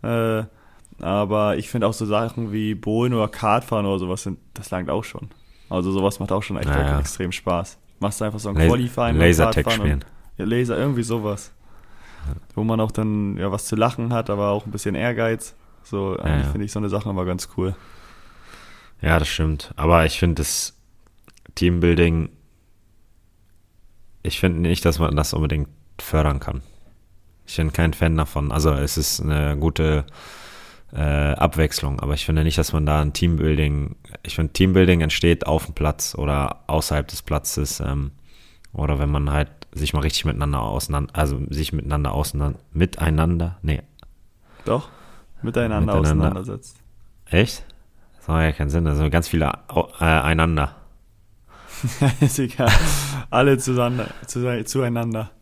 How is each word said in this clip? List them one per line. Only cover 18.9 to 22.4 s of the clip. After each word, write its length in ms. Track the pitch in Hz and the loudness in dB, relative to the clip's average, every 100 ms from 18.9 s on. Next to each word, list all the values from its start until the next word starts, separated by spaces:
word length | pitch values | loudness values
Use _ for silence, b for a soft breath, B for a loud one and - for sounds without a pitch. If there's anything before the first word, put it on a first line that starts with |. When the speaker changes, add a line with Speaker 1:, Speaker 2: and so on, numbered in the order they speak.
| B | B
Speaker 2:
Ja, 160 | 76 82 | 2 2
das 80 | 76 | 2
stimmt. 440 | - 78 76 - - | 0 -2 -2 -8 -2
Aber 300 | 78 85 80 | 4 6 4
ich 140 | - | 2
find 200 | 90 78 | 0 0
das 360 | 78 - - _ _ - - _ - - - - | -2 -4 -6 _ _ -20 -20 _ -20 -20 -18 0
Teambuilding, 720 | 87 87 85 82 85 82 80 - | 2 4 4 6 4 2 -2 -8